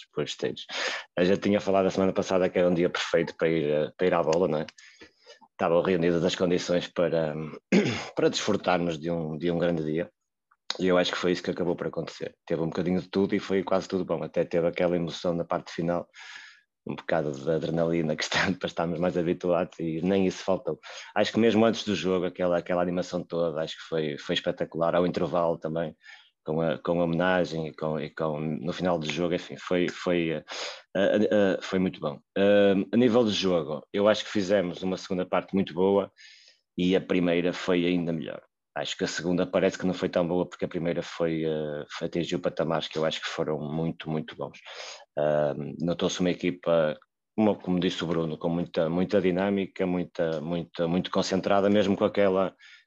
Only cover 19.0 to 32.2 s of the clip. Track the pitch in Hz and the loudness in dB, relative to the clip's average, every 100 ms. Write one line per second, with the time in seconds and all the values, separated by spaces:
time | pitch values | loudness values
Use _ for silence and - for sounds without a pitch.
19 | 90 82 82 87 90 85 87 - 82 80 | 0 0 0 0 0 0 0 -4 -4 -2
20 | 90 98 95 - - 92 - 78 - - | 2 2 2 0 -2 -2 -2 -8 -10 -16
21 | - 104 104 - 117 104 113 107 - 92 | -6 0 0 4 4 6 4 2 -2 -2
22 | 85 92 87 - 90 87 - 90 90 90 | 0 0 -2 -2 0 0 0 0 0 -2
23 | 87 90 87 85 85 76 80 - - 82 | -4 -6 -4 -2 -2 -2 -6 -8 -6 -4
24 | 78 71 - 87 87 85 82 80 82 85 | -2 -4 -4 -4 -2 -4 -6 -2 2 2
25 | 90 85 85 87 85 82 80 80 82 - | 2 0 -2 0 0 -2 -4 -4 -6 -8
26 | - - _ _ - 78 82 67 - 85 | -20 -20 _ _ -4 -2 0 -2 -2 0
27 | 85 82 92 92 82 80 78 71 78 78 | 2 2 2 2 0 -4 -8 -6 -4 -4
28 | 76 - 80 76 78 78 82 85 90 87 | -6 -4 -4 -2 -4 -4 -6 -2 0 0
29 | 76 78 87 87 - 69 - 90 85 - | -2 -2 -2 -2 -6 -12 -2 0 0 -2
30 | - 87 82 78 - - - - - - | -2 0 0 -4 -8 -10 -10 -12 -6 0
31 | 98 107 104 104 101 85 - 95 92 - | 2 2 4 4 4 2 -2 0 0 -2
32 | 76 69 | -8 -8